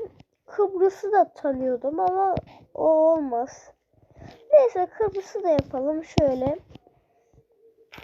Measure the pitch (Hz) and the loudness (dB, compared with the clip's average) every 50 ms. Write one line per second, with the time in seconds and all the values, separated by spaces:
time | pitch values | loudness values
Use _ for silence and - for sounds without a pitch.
0 | 440 - _ - - _ _ _ _ - - - 403 381 381 339 370 381 381 - | -6 -12 _ -20 -20 _ _ _ _ -8 -4 -2 -2 -2 0 0 0 0 0 -2
1 | - 392 427 381 330 - _ - - 285 269 254 262 254 247 240 262 277 302 349 | -4 0 2 2 2 0 _ -6 -6 -4 -4 -4 -4 -4 -4 -4 -6 -6 -4 -2
2 | 370 359 370 381 392 381 349 - - - - - - _ - - - 311 320 311 | -2 -2 0 0 -2 -2 -2 -4 -8 -12 -18 -20 -20 _ -6 -2 2 2 4 4
3 | 311 320 330 320 285 262 233 233 254 - - - - - - _ _ _ _ _ | 4 2 2 0 -2 -4 -6 -6 -6 -8 -12 -20 -20 -20 -20 _ _ _ _ _
4 | _ _ _ - - - - - 453 480 587 587 523 466 - 370 359 - - - | _ _ _ -20 -20 -20 -20 -20 _ 6 6 6 6 4 2 -2 -4 -4 -4 -4
5 | 440 403 392 403 381 - - 415 381 349 302 277 269 - - 254 262 294 311 311 | -4 -4 -4 -6 -10 -10 -8 -4 0 0 0 0 -2 -4 -6 -6 -4 -4 -4 -6
6 | 320 - - - 302 269 254 254 254 277 302 381 - - - - _ _ _ _ | -8 -6 -2 0 0 0 0 -2 -4 -4 -6 -6 -10 -18 -20 -20 _ _ _ _
7 | _ _ _ _ _ _ _ _ _ _ _ _ 453 453 _ _ _ _ - - | _ _ _ _ _ _ _ _ _ _ _ _ _ _ _ _ _ _ -20 -20